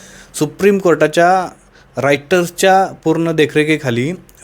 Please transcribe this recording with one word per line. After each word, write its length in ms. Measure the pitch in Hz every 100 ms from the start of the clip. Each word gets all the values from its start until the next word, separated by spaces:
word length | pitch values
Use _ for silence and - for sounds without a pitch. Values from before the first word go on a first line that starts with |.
| - - - -
सुप्रीम 380 | 151 - 202 196
कोर्टाच्या 720 | 180 151 151 170 170 185 175 - _ _ _ -
रायटर्सच्या 840 | 135 143 143 180 175 - 190 190 180
पूर्ण 460 | - 160 160 165
देखरेखीखाली 800 | 160 143 151 151 151 135 120 139 180 - _